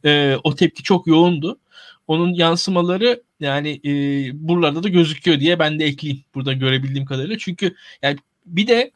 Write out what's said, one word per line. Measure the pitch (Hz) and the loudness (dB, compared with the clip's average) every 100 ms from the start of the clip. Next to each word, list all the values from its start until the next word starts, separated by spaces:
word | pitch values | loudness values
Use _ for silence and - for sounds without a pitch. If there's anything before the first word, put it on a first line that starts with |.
E, | 147 147 143 135 | 4 2 2 2
o | 156 | -2
tepki | 139 170 - | 2 0 0
çok | - 180 170 | 0 0 4
yoğundu. | 160 175 165 160 277 _ - - _ - | 4 4 2 -4 -10 _ -20 -20 _ -4
Onun | 160 175 | -2 0
yansımaları | 175 165 170 - 180 175 185 240 240 _ _ | 0 0 0 0 0 0 0 0 -2 _ _
yani, | 143 143 151 143 | -4 -2 -4 -6
e, | 143 143 143 139 131 | -4 -2 -2 -2 -6
buralarda | 147 156 175 156 151 | -8 -2 2 2 0
da | 196 | 0
gözüküyor | 180 160 151 175 151 | 2 2 0 0 2
diye | 151 170 | 2 2
ben | 151 151 | 0 0
de | |
ekleyeyim | 151 139 151 135 _ | -4 -4 -8 -8 _
burada | 139 135 | -8 -4
görebildiğim | 131 131 131 135 139 | -2 0 0 -2 -6
kadarıyla. | 135 135 156 226 | -6 -8 -6 -8
Çünkü | - 175 180 180 - - | -8 -4 -4 -6 -20 -6
yani | 139 143 _ _ | -4 -4 _ _
bir | _ 170 220 | _ -2 2
de | 233 277 | 2 0